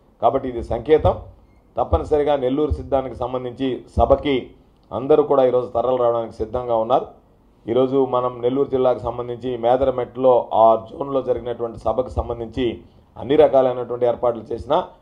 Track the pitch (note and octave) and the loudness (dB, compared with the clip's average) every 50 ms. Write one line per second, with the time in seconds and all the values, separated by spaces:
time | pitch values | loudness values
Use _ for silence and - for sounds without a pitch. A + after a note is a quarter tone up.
0 | _ _ _ _ - A#2+ C3 C3+ C3+ B2+ A#2+ A#2 A2 - A2+ A#2 A#2 C#3+ D#3 D3+ | _ _ _ _ 0 0 0 0 -2 -4 -6 -6 -6 -6 -6 -4 2 4 4 4
1 | - F#3 - - - - - _ _ _ _ _ _ _ _ - B2 - E3+ D#3+ | 4 2 0 -2 -6 -16 -20 _ _ _ _ _ _ _ _ -4 -2 0 -2 -2
2 | D3+ - D3+ D3 D3 D3 D3 C3+ B2+ B2+ C3+ C#3+ D3+ C#3 B2 C3 B2+ B2+ C#3 C3+ | 0 0 0 0 2 2 0 0 0 0 0 0 0 -2 -2 -4 -4 -2 -2 -2
3 | C3 B2+ A2+ - B2 B2 B2+ B2 B2 B2 A#2 G#2 C3+ C3 B2 - - - - A#2 | -2 -4 -6 -6 -6 -4 -4 -6 -6 -8 -6 -4 -4 -4 -4 -4 -8 -6 -2 2
4 | A#2 - C#3 C3+ - D3 C#3 A#2+ - - - _ _ _ _ _ _ - - A2 | 2 4 4 2 2 0 -2 -2 -4 -6 -14 _ _ _ _ _ _ -10 -8 -4
5 | B2+ C#3 D3+ D3+ C#3+ C#3+ C#3+ C3+ C3 B2+ A#2+ B2 A#2+ A2 - A#2 A#2 B2+ C3 B2 | 0 2 4 4 4 4 4 4 4 4 2 0 -2 -2 -2 -2 0 0 0 2
6 | A#2+ A#2 A#2 A#2 A2+ G#2+ G#2+ - A2+ G#2+ A2 B2 B2 A#2+ A#2 A2 A2+ A#2 B2+ D#3+ | 2 2 2 0 -2 -6 -8 -8 -8 -6 -6 -6 -4 -2 0 0 2 2 2 0
7 | - - - _ _ _ _ _ _ _ _ _ - - A#2 B2 C3+ B2+ C3 C#3 | 0 -2 -10 _ _ _ _ _ _ _ _ _ -6 -2 2 2 2 2 2 2
8 | C3 B2+ B2+ B2 B2+ B2+ B2+ A#2+ A#2 B2 C3 C#3 C#3 C3+ C3+ C3 C3 B2+ B2 A2+ | 2 2 0 0 0 -2 -2 -2 -2 0 0 0 0 0 0 0 2 2 0 0
9 | A2+ A#2+ A#2+ B2 A#2+ A#2+ B2 A2 A#2+ C3 B2 A#2 A2+ A#2 B2+ B2+ C#3 C3+ B2 A#2+ | -4 -6 -6 -6 -6 -8 -8 -8 -6 -6 -4 0 2 2 2 2 2 0 -2 -2
10 | A#2+ G#2 - B2 C3 C3 B2 A2+ - - - G#2 A2 A2+ A2+ A2 F#2+ - - E3 | -4 -6 -4 2 4 4 4 4 2 0 2 4 6 6 6 4 0 -6 -10 -10
11 | C#3+ C#3 C#3 C3 A#2+ B2+ A#2+ A#2+ A#2 B2 A#2 A2 A#2+ A2+ G#2+ - - A2 A2 B2+ | -6 -4 -4 -2 -2 -2 -4 -4 -4 -8 -8 -6 -6 -8 -8 -6 -4 -4 -2 -2
12 | B2+ - - A#2+ A2+ A#2 A#2+ A#2 A#2 A2 - C3+ B2+ A2+ G2+ - - - _ _ | -2 -4 -4 -6 -6 -6 -6 -8 -10 -8 -4 -2 -2 -2 -2 -6 -10 -20 _ _
13 | _ _ _ A2+ G#2 A#2 C#3+ D3+ D3+ C3 B2+ C3+ C3 B2+ B2 B2+ A#2+ A2 B2 A#2+ | _ _ _ -8 -4 2 4 6 6 6 6 4 2 2 0 -4 -6 -8 -4 -2
14 | B2 A#2+ A#2 - B2+ A#2+ A2+ A2 G#2 - A#2 A2 - A#2+ D3 F3+ F#3 - - - | 0 -2 0 0 -2 -2 -2 -4 -6 -10 -10 -8 -4 -2 -2 -2 -2 -4 -10 -20